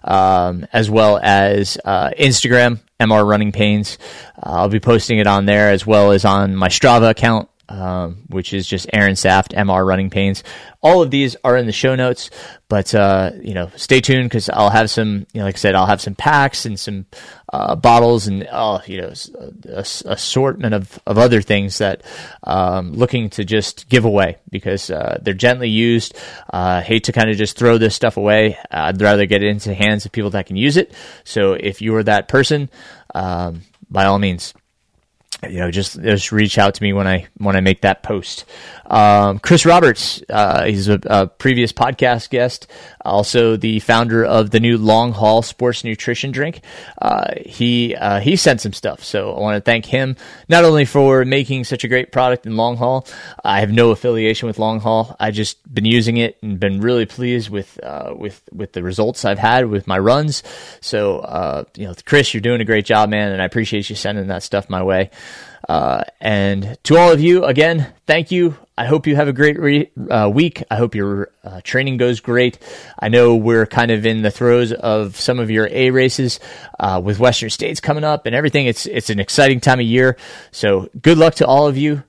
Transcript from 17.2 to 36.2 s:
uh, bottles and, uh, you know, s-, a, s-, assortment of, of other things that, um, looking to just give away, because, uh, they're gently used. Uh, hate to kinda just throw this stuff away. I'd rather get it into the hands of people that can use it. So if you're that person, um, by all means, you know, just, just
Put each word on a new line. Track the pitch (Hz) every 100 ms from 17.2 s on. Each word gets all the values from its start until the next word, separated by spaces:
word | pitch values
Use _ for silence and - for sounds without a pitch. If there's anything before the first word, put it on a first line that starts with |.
| - - -
uh, | - 50 -
bottles | 120 120 120 120 101
and, | 98 -
uh, | 120 110 104 -
you | 92
know, | 87
s-, | - - - 69 -
a, | - 95
s-, | - -
assortment | - 104 - 135 135 196 123
of, | 104 95 - -
of | 107
other | 120 113
things | - 101 101 -
that, | 101 - - - - -
um, | - 92 90 92 90
looking | 78 123 123 107
to | -
just | 92 110 104 - -
give | 127
away, | 113 101 90 - -
because, | 95 95 98 -
uh, | 80 - -
they're | -
gently | 95 120 127 120
used. | 110 117 117 - - - - -
Uh, | 90 90 90
hate | 85 113
to | -
kinda | 117 110 107
just | 104 -
throw | 120 113
this | 110
stuff | - 117 107
away. | 104 107 110 - -
I'd | 80 78 95
rather | 104 104
get | 101 101
it | 104
into | 104 107
the | 95
hands | 104 107
of | 104
people | - 104
that | 98 90
can | 95
use | 131 156
it. | - - - -
So | - 110 98
if | 92 101 95
you're | 107 110
that | 107 104 -
person, | 135 131 151 143 _ - - _
um, | - 92 87 87 85 - _ -
by | 98 98
all | 98
means, | 101 87 - _ _ _ _ _ _ _ _ - -
you | 92
know, | 87
just, | 92 95 -
just | 95 104